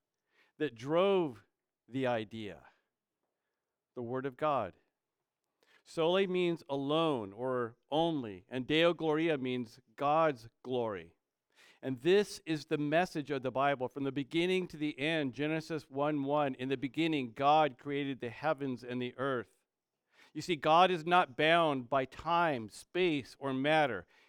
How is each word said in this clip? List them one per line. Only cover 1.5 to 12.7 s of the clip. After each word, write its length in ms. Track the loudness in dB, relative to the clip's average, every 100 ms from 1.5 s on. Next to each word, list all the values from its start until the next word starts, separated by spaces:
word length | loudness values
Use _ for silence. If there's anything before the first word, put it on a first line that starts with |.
| _ _ _ _
the 180 | -2 0
idea, 500 | 0 -4 -10 -12 -14 -20 _ _ _ _ _ _ _ _ _ _ _ _
the 80 | -12
Word 220 | -6 -6 -6
of 100 | -4
God. 360 | -2 0 -4 -8 _ _ _ _ _ _ _ _ _ _
Sole 420 | -12 0 2 2 2
means 380 | 0 0 -2 -4
alone 640 | -4 0 2 2 0 -4
or 440 | -6 -4 -2 -4 -8 -4
only, 540 | 0 0 -2 -6 -10 -8
and 180 | -8 0
Deo 280 | 4 4
Gloria 420 | 2 0 0 0 0
means 420 | -2 -4 -6 -12 _ -4
God's 520 | 0 4 2 0 -10 _
glory. 500 | -4 -2 -2 -4 -10 _ _ _ _ _ -20 -10
And 180 | -8 -2
this 400 | 4 4 2 -6 -6
is 180 | -6
the 140 | -2